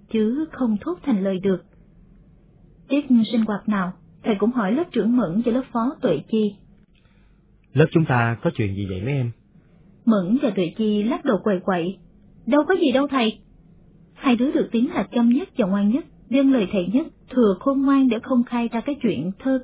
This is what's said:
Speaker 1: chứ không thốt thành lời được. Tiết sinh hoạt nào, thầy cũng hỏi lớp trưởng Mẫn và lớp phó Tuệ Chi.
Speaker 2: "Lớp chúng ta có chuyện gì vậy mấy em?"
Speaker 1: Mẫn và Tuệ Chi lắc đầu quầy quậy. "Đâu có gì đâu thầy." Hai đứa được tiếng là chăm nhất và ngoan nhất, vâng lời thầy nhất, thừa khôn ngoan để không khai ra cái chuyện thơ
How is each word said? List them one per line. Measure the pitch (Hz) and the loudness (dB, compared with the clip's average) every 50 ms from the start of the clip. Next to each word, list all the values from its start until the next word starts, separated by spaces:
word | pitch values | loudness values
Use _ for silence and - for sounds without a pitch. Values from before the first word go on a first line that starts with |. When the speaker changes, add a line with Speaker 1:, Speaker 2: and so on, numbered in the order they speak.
| - - | -10 -4
Speaker 1:
chứ | - 220 214 220 247 294 311 311 | -2 0 0 0 0 -4 -6 -6
không | - - 262 226 214 196 | -6 -4 -2 -2 -2 -2
thốt | - 320 359 349 | -4 -6 -8 -6
thành | - 285 226 190 190 | -2 -2 -2 0 0
lời | 196 196 185 | -2 -2 -2
được. | 190 196 185 175 - _ _ - - _ - - - - - - - - - _ _ _ _ _ - - _ _ - - | -2 -2 -2 -2 -6 _ _ -20 -20 _ -20 -20 -20 -20 -20 -20 -20 -20 -20 _ _ _ _ _ -20 -20 _ _ -6 -2
Tiết | 269 294 285 - 254 226 220 - | -2 0 2 4 4 4 4 2
sinh | - 226 220 | 0 0 0
hoạt | 214 208 196 - 208 | 0 -2 -4 -4 -2
nào, | 208 196 180 180 - - - - - - - | -2 -2 -2 -4 -6 -12 -18 -20 -18 -8 -4
thầy | 233 214 | -4 -2
cũng | 190 208 233 | 0 0 0
hỏi | 247 247 202 185 | 0 0 0 0
lớp | 233 302 349 - | 0 -2 -2 -2
trưởng | - 233 185 226 247 | -2 -2 0 2 2
Mẫn | 247 214 160 170 220 233 | 0 0 0 -2 -2 0
và | 247 | 0
lớp | 226 262 254 - | 0 -2 -2 -4
phó | - 233 226 269 320 - | -4 -4 -4 -4 -4 -2
Tuệ | - 208 160 139 - - | -2 -2 -2 -2 -4 -2
Chi. | 220 220 214 202 202 - - - - _ _ _ _ _ _ _ _ _ _ _ _ _ _ _ _ _ _ _ | -2 0 0 -2 -4 -8 -18 -20 -20 _ _ _ _ _ _ _ _ _ _ _ _ _ _ _ _ _ _ _
Speaker 2:
"Lớp | - 131 156 - | 2 2 2 4
chúng | - 165 160 | 4 2 2
ta | - 131 120 117 117 117 - | 2 2 2 2 0 -2 -2
có | - - - | -4 -4 -2
chuyện | - 110 101 98 | -2 -4 -4 -4
gì | 101 101 | -6 -6
vậy | 92 95 92 101 | -6 -6 -6 -6
mấy | 131 143 | -4 -4
em?" | 139 123 120 - _ _ _ _ - _ _ _ _ _ _ - _ - | -4 -4 -6 -8 _ _ _ _ -20 _ _ _ _ _ _ -16 _ 0
Speaker 1:
Mẫn | 233 220 202 175 175 233 285 | 2 2 2 2 0 0 0
và | 330 233 | 0 -2
Tuệ | 190 196 180 160 - | -2 -2 -4 -4 -4
Chi | - 220 214 208 208 | -2 -2 0 0 0
lắc | 208 233 320 359 - | 0 -2 -4 -4 -2
đầu | 262 214 175 - | -2 -2 0 0
quầy | 214 190 180 - | -2 -2 -2 -2
quậy. | 202 185 175 165 185 196 - - - _ _ - - - - - | -2 -2 -2 -4 -6 -8 -10 -16 -20 _ _ -20 -20 -20 -12 -4
"Đâu | 226 285 294 294 302 | 0 2 2 2 2
có | 392 370 | 2 2
gì | 339 262 | 2 2
đâu | 233 269 285 | 2 2 0
thầy." | 285 269 262 226 220 - - - _ _ - - - - - - - - - - _ _ | 0 0 0 -2 -2 -4 -6 -14 _ _ -20 -20 -20 -20 -20 -20 -20 -20 -20 -20 _ _
Hai | - - 262 240 | -4 0 0 2
đứa | 214 247 294 | 2 2 0
được | 339 302 196 - | 0 -2 -2 0
tiếng | - 226 247 330 | 0 -2 0 0
là | 339 294 | -2 -4
chăm | 196 - - - 233 233 | -4 -2 0 2 2 2
nhất | 240 294 381 - - | 2 2 -2 -4 -4
và | - 214 | -2 -2
ngoan | 180 190 202 202 208 | 0 0 0 2 0
nhất, | 233 302 359 - - - - - | 0 0 -4 -8 -18 -18 -6 -2
vâng | 233 277 277 269 | 2 2 4 4
lời | 262 240 190 180 | 4 2 2 0
thầy | - 196 180 - | -2 -2 -2 0
nhất, | 202 277 320 320 - _ - - | 0 0 -2 -2 -10 _ -14 -4
thừa | - 254 233 202 185 - | 0 2 2 2 2 0
khôn | - 277 269 277 | 0 -2 0 2
ngoan | 269 269 277 269 269 254 | 2 2 4 4 4 2
để | 214 226 | 2 0
không | - - 262 240 240 | -2 0 0 0 0
khai | - 240 240 233 233 | 0 -2 -4 -4 -2
ra | - 226 | -4 -4
cái | - 285 285 277 | -4 -4 -6 -2
chuyện | - 220 170 123 156 185 196 - | -2 -2 -2 -2 -4 -6 -6 -4
thơ | - 262 262 254 | -2 -2 -2 -2